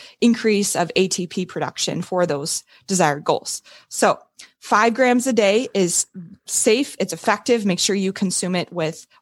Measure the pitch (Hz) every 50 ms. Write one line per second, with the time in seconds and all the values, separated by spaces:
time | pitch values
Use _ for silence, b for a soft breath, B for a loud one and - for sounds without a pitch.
0 | B B B B 233 240 233 - - 220 208 202 202 - - - 175 160 - 175
1 | 190 185 - - 175 160 - 196 180 - - 170 151 143 - - - 160 - 165
2 | 175 - 190 180 180 160 147 139 143 165 - - b b b b b - 196 180
3 | 175 151 143 147 - - 143 - - - - - B B B B B B - -
4 | 254 196 - - - _ _ B B B B B - - 240 208 220 233 220 269
5 | 254 247 247 247 233 269 233 220 208 196 202 233 262 - - 196 185 170 - -
6 | - - _ 190 170 165 - _ _ - - - - 240 214 254 277 - - -
7 | 190 - 170 165 - 226 208 - - - 233 233 202 202 175 - - - 190 202
8 | 190 190 190 - 202 185 - - - 180 185 180 - - 175 175 160 156 165 -
9 | - b b b